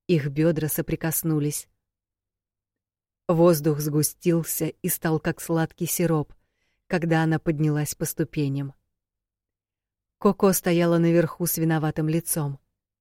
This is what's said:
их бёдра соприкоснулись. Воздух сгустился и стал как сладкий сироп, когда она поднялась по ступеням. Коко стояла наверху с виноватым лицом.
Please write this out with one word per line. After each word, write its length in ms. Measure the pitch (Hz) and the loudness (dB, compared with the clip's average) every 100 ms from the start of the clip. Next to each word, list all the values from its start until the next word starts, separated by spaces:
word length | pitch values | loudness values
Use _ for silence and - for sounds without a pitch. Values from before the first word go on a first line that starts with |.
| - | 0
их 160 | 170 143 | 0 0
бёдра 400 | 139 160 156 151 | 0 0 0 -2
соприкоснулись. 1040 | - 160 165 165 156 165 156 147 147 - _ _ _ _ _ _ _ _ _ _ _ _ _ _ _ - | -4 -4 -4 -4 -2 0 0 0 -4 -10 _ _ _ _ _ _ _ _ _ _ _ _ _ _ _ -2
Воздух 500 | 165 175 160 156 147 | 4 4 4 2 -2
сгустился 880 | 151 151 151 - 180 165 156 - 160 | 0 0 0 -2 0 0 0 -4 -6
и 220 | - 180 | -6 -6
стал 320 | - 170 156 | -4 -2 -2
как 200 | 175 156 | -2 -6
сладкий 460 | - 165 160 - 170 | -2 -2 -2 -4 -6
сироп, 480 | - 170 160 143 - _ _ _ _ - | -2 0 0 -2 -10 _ _ _ _ -8
когда 340 | 180 165 160 | -4 0 0
она 160 | 160 160 | 2 0
поднялась 560 | - 147 156 147 147 | 0 0 0 0 -4
по 100 | - | -6
ступеням. 720 | 156 - 156 - 139 139 139 - _ _ _ _ _ _ _ _ _ _ _ _ _ _ | -6 -4 -6 -4 -4 -4 -6 -12 _ _ _ _ _ _ _ _ _ _ _ _ _ _
Коко 340 | 208 190 202 | 0 2 2
стояла 460 | 180 - 170 170 170 | 2 2 2 4 4
наверху 480 | 170 170 165 - 170 | 4 4 2 -2 -4
с 120 | - | 0
виноватым 500 | 160 160 156 151 156 | 0 0 -2 -2 -2
лицом. 500 | 160 - - 143 139 _ _ _ _ | -2 -2 -4 -4 -6 _ _ _ _